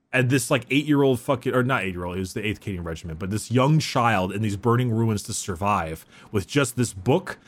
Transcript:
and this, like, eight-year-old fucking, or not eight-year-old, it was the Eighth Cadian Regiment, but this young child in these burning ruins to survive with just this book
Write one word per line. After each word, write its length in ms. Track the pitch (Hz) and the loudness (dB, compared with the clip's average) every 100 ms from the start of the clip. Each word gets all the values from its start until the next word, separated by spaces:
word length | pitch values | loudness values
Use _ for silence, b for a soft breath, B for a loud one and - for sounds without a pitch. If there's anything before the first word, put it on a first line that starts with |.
| _ | _
and 180 | 127 123 | 0 2
this, 180 | 135 - | 2 2
like, 160 | 135 - | 0 2
eight-year-old 480 | 139 151 143 135 123 | 0 2 4 4 2
fucking, 340 | - 127 127 | 0 -2 0
or 120 | 127 | 0
not 180 | 123 123 | 2 0
eight-year-old, 340 | 95 87 87 90 | -2 -4 -6 -4
it 40 | |
was 140 | 95 | -4
the 120 | 117 104 | -4 -4
Eighth 140 | 98 | -6
Cadian 240 | - 90 | -6 -6
Regiment, 340 | 85 82 85 80 | -6 -8 -8 -8
but 120 | 95 | -4
this 200 | 107 - | -4 0
young 300 | 123 139 156 | 2 4 4
child 500 | - 135 117 101 92 | 2 2 2 2 0
in 120 | 101 | -2
these 140 | 107 98 | -4 0
burning 360 | 117 117 127 | 2 2 2
ruins 320 | 110 113 104 | 0 0 0
to 80 | - | -4
survive 720 | 101 - 87 101 101 82 80 - B B | -8 -6 -4 0 0 -2 -8 -14 B B
with 160 | 104 92 | -4 -2
just 300 | 143 135 - | 0 0 0
this 160 | 120 | -2
book 440 | 92 117 170 - - | -2 0 0 0 -14